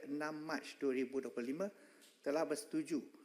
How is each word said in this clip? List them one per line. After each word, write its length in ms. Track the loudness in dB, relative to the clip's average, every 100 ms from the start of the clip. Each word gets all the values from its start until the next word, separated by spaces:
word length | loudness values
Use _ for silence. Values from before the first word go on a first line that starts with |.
| 0
enam 400 | -2 -2 -2 -2
Mac 320 | -4 -4 0
dua 160 | 2
ribu 240 | 4 2 0
dua 160 | -2
puluh 240 | -2 -2 -2
lima 80 | -2 -4 -20 -20 -20 -4
telah 240 | 0 2 2
bersetuju 560 | 0 0 -2 0 -2 -2 -16